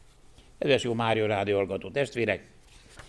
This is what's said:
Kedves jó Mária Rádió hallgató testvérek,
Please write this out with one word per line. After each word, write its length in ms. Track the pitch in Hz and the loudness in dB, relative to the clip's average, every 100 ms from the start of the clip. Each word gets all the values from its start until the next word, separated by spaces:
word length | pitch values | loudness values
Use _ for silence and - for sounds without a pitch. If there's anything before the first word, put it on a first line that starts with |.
| - - - - - - | -20 -20 -20 -20 -20 -6
Kedves 240 | 147 127 | 2 2
jó 100 | 120 | 2
Mária 320 | 117 113 110 107 | 0 2 2 2
Rádió 300 | 101 101 101 | 0 2 2
hallgató 340 | 95 95 95 | 0 -4 -6
testvérek, 580 | 131 135 120 107 92 - - - - - - | -4 -4 -2 -2 -2 -6 -20 -20 -20 -20 -20